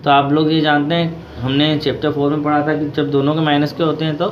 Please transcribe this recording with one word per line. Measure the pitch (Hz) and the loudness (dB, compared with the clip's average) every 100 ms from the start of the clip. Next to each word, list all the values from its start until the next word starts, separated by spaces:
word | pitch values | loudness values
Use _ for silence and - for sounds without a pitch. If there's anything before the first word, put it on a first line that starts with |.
तो | 147 | 4
आप | 139 139 | 2 4
लोग | 151 151 | 2 2
ये | 160 | 2
जानते | 156 147 143 170 | 2 2 2 0
हैं, | 165 165 - - | -2 -6 -14 -8
हमने | 123 139 151 147 | -2 0 2 0
chapter | 139 123 151 | -2 -2 -2
four | 143 143 | 0 0
में | 151 | 0
पढ़ा | 147 147 | 0 0
था | 147 151 | 0 -2
कि | 151 | -2
जब | 151 143 | -2 0
दोनों | 139 139 156 | 0 0 0
के | |
minus | 156 143 147 | 0 2 0
के | - | 0
होते | 165 151 160 | -2 0 -4
हैं | 147 | -2
तो | 185 | -4